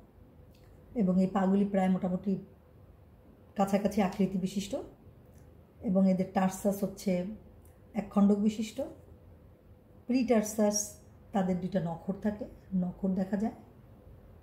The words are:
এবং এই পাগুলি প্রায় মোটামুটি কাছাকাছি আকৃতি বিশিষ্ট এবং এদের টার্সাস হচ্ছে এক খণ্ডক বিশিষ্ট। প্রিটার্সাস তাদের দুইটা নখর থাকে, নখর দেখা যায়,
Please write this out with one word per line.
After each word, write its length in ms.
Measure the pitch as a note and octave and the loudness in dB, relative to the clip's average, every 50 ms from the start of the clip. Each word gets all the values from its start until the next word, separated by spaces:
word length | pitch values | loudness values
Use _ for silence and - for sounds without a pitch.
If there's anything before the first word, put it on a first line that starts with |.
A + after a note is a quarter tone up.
| - - - - - - - - - - - - - - - - - - - | -20 -20 -20 -20 -20 -20 -20 -20 -20 -20 -20 -20 -20 -20 -20 -20 -20 -8 -2
এবং 260 | B3+ G3 F3+ F3+ F#3 | 0 2 2 4 4
এই 60 | F#3+ F#3 | 2 2
পাগুলি 380 | - G3+ F#3+ F#3+ G3 G3+ G3+ | 2 2 2 4 4 2 2
প্রায় 240 | G3+ G3+ G3 F#3 F#3+ | 2 2 2 2 2
মোটামুটি 560 | F#3 F3 - F3+ F3+ F3+ - G#3 F#3+ F#3 - - - - - - - - - - - - - - - - - - - - - - - | 2 2 0 -2 -2 -2 -2 -2 -2 -4 -4 -10 -20 -20 -20 -20 -20 -20 -20 -20 -20 -20 -20 -20 -20 -20 -20 -20 -20 -20 -20 -10 -4
কাছাকাছি 460 | - G3 G3 G3+ G3 G#3 G3 - G#3 | -2 0 2 2 2 0 0 0 0
আকৃতি 360 | G3 F#3 - - F#3+ F#3 - F#3 | 0 0 0 0 -2 0 0 -2
বিশিষ্ট 380 | F#3 F#3 - G3+ F#3 - C4 E4 F4+ - - - - - - - - - - - - - - - - - - - | -4 -4 -4 -6 -6 -6 -6 -8 -8 -10 -16 -20 -20 -20 -20 -20 -20 -20 -20 -20 -20 -20 -20 -20 -20 -20 -20 -10
এবং 300 | - - F#3 F#3+ F#3+ F#3+ | -4 0 2 4 4 4
এদের 140 | F#3 F3 F#3 - - | 4 2 0 -2 0
টার্সাস 500 | G3 F#3+ F#3 - - - G#3 F#3+ - G3+ | 2 2 2 0 0 -2 -2 0 0 -2
হচ্ছে 420 | - - - - G3 F3+ F3+ F3+ G3+ A3 - - - - - - - - - - - - | -4 -6 -6 -2 -2 -2 -2 -2 -4 -8 -12 -16 -20 -20 -20 -20 -20 -20 -20 -20 -10 -6
এক 160 | G#3+ G3 - | -6 -6 -2
খণ্ডক 260 | - G3+ G3+ G3+ G#3 | 2 4 6 6 6
বিশিষ্ট। 460 | G3+ G#3 A3 G#3+ - A3 - - - C#4+ D#4+ - - - - - - - - - - - - - - - - - - - - - - - - | 4 2 2 0 0 -4 -6 -6 -6 -8 -8 -10 -14 -20 -20 -20 -20 -20 -20 -20 -20 -20 -20 -20 -20 -20 -20 -20 -20 -20 -20 -20 -12 -4 0
প্রিটার্সাস 920 | A#3+ C4+ A#3+ - B3 G#3+ G#3 - - - G#3 G#3 G#3 - - - - - - - - - - - | 0 2 2 4 4 2 2 2 0 0 2 2 2 0 -2 -6 -10 -18 -20 -20 -20 -20 -16 -4
তাদের 280 | - G3+ F#3 F#3 F#3 F3 | -2 0 0 0 0 -2
দুইটা 200 | F#3 F3+ - F#3 | -4 -4 -2 -2
নখর 340 | D#3+ E3+ E3 D#3+ - - F#3+ - | -2 -2 -4 -6 -6 -6 -6 -4
থাকে, 240 | - G#3+ G#3 - B3 - - - - - F#3+ | -4 -4 -4 -4 -8 -14 -14 -18 -12 -4 -2
নখর 360 | F#3 F3+ F3+ - - - F#3+ | -2 -2 -2 -4 -4 -4 -2
দেখা 280 | F#3 F#3+ F#3 F#3+ G#3+ G3 | -2 -2 -2 -2 -2 -2
যায়, 160 | A3 B3 - - - - - - - - - - - - - - - - - - | -2 -4 -4 -8 -14 -20 -20 -20 -20 -20 -20 -20 -20 -20 -20 -20 -20 -20 -20 -20